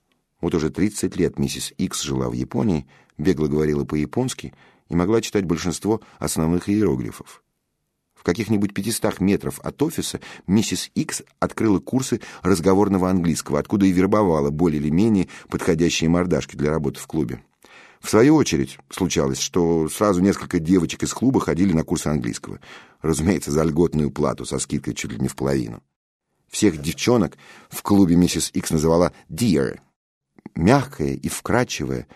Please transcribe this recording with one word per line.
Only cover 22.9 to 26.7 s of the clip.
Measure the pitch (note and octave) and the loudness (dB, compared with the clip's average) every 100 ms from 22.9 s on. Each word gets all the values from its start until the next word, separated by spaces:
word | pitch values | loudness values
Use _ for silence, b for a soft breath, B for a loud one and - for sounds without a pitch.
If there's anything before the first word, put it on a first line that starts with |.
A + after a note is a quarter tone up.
| B | B
Разумеется, | D#2+ D#2 E2 D#2 C#2+ | -2 0 2 0 0
за | D2 | 0
льготную | E2 D#2 E2+ D2+ C#2+ | 0 2 2 2 -2
плату, | C#2 C#2+ - - | -2 -2 -4 -6
со | C2 | -6
скидкой | - C#2+ - A1+ | -4 -6 -6 -8
чуть | - | -8
ли | A#1 | -4
не | C2+ | -6
в | - | -2
половину. | C2+ C#2 A1+ A1+ - _ _ _ _ _ _ | -2 -2 -4 -10 -18 _ _ _ _ _ _
Всех | - G#2 | 0 0